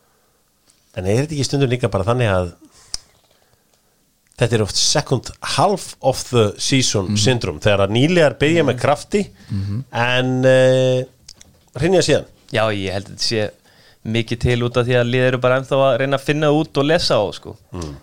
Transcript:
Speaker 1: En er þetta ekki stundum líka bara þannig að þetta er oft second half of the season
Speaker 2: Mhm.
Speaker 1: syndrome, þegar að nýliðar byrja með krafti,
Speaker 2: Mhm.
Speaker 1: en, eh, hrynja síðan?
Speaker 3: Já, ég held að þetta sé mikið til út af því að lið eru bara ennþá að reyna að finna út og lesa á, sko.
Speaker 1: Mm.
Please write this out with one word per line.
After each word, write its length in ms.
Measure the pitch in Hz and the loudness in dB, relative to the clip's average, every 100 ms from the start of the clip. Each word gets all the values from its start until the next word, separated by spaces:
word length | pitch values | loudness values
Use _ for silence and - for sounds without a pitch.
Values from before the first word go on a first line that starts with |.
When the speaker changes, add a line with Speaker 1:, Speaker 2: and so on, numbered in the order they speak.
| _ _ _ _ _ _ _ _ _ - | _ _ _ _ _ _ _ _ _ -8
Speaker 1:
En 100 | 95 | -2
er 160 | 113 | -2
þetta 80 | 156 | -2
ekki 140 | 147 127 | -4 -2
stundum 240 | 139 131 | 0 0
líka 180 | 123 117 | 0 -2
bara 140 | 98 | -2
þannig 240 | 95 123 113 | -2 0 0
að 240 | 92 90 - - _ - - _ _ _ _ _ _ _ _ _ _ _ _ _ - | 0 -2 -8 -20 _ -16 -16 _ _ _ _ _ _ _ _ _ _ _ _ _ -4
þetta 180 | 117 113 | 0 0
er 40 | |
oft 120 | 101 - | 0 -2
second 520 | - 151 - 123 - - - | 0 0 -2 -4 -4 -12 -6
half 400 | - 185 190 - - | 0 0 0 -6 -4
of 220 | 131 123 - | -2 -2 0
the 220 | 120 104 - | 2 2 0
season 480 | - 135 123 107 92 | 0 0 2 0 0
Speaker 2:
Mhm. 80 | 104 | 0
Speaker 1:
syndrome, 420 | 127 123 98 76 | 2 0 -2 -2
þegar 260 | 107 101 98 | 0 2 2
að 80 | |
nýliðar 440 | 113 147 180 147 - | 2 2 4 2 2
byrja 260 | 147 170 | 0 2
með 160 | 143 123 | 0 0
krafti, 480 | 120 143 - 208 196 - - | 0 0 -2 -4 -4 -10 -8
Speaker 2:
Mhm. 340 | 101 101 104 - | -6 -4 -6 -6
Speaker 1:
en, 520 | 113 120 127 127 127 | -4 0 0 0 2
eh, 600 | 131 131 131 131 127 127 127 _ - - - _ _ - | 4 4 4 4 2 0 -4 _ -20 -20 -20 _ _ -4
hrynja 260 | 165 185 | 2 2
síðan? 220 | 151 120 - _ - | 2 0 -2 _ -6
Speaker 3:
Já, 160 | 113 110 | -2 0
ég 220 | 104 95 | -2 -4
held 140 | 98 95 | -6 -8
að 80 | |
þetta 80 | 95 | -8
sé 280 | - 113 104 - _ _ _ _ 113 | -4 -2 -4 -8 _ _ _ _ -4
mikið 320 | 113 113 120 | -2 -2 -2
til 200 | 123 120 | 0 0
út 140 | 120 123 | 0 0
af 100 | 120 | 2
því 80 | 123 | 2
að 100 | 120 | 2
lið 160 | 127 127 | 2 2
eru 100 | 127 | 2
bara 220 | 123 127 | 2 0
ennþá 160 | 131 139 135 | 0 2 2
að 40 | 120 | 2
reyna 160 | 135 139 | 0 -2
að 20 | |
finna 260 | - 147 156 | -2 0 2
út 240 | 147 156 147 | 2 0 -2
og 80 | |
lesa 300 | 143 165 - | 0 0 0
á, 180 | 131 98 | 0 -2
sko. 240 | - - 92 _ | -6 -14 -18 _
Speaker 1:
Mm. 240 | 92 80 69 | -12 -10 -10